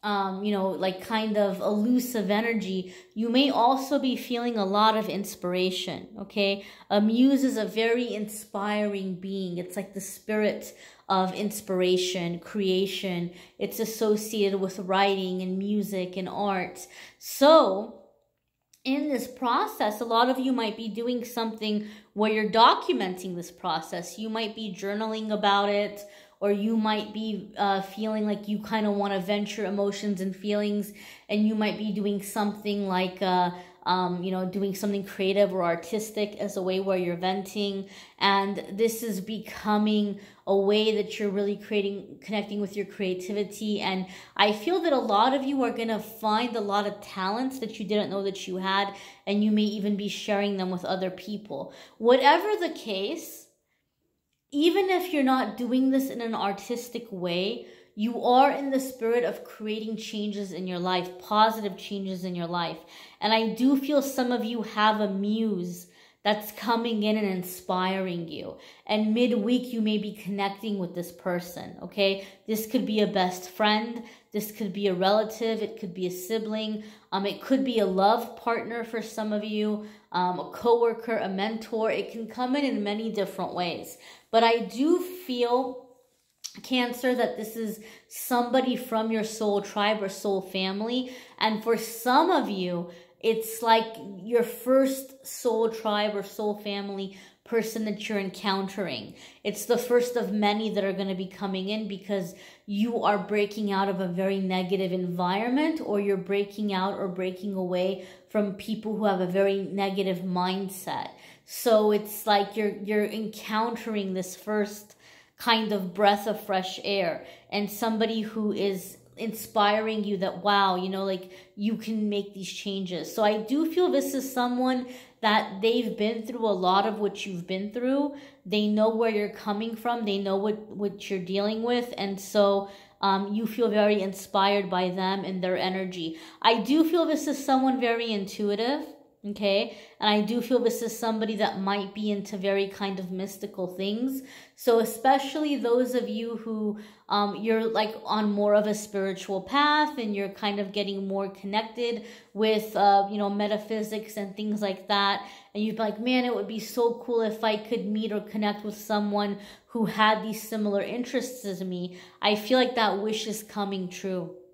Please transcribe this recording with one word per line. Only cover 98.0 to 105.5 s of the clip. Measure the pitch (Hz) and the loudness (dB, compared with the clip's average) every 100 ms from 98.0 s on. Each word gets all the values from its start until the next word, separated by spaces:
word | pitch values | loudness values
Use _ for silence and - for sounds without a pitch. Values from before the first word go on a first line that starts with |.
| - | -4
you're | 208 | -4
encountering. | 190 190 214 190 190 202 180 123 101 - - - | -4 -4 -2 -2 -2 -4 -6 -6 -10 -16 -20 -8
It's | 208 208 | -6 -6
the | - 233 | 0 0
first | - 240 240 240 | 4 4 4 0
of | 196 | -2
many | 208 208 214 220 | 2 2 2 0
that | 190 | 0
are | 196 | 0
gonna | 185 196 | -2 -4
be | 185 185 | -4 -6
coming | - 202 190 185 | -6 -4 -4 -2
in | 220 214 | -4 -4
because | 196 - 196 170 - - - - | -8 -4 -4 -4 -10 -20 -20 -6
you | 202 233 233 | 0 0 2
are | 170 208 | 2 2
breaking | 180 208 208 220 208 | 2 0 0 -2 -2
out | 196 196 | 0 0
of | 185 | 0
a | 185 | -2
very | 175 190 196 | 0 0 0
negative | 190 185 180 190 190 | 0 0 0 0 0
environment, | 180 180 175 180 196 233 | -2 -2 -2 0 0 2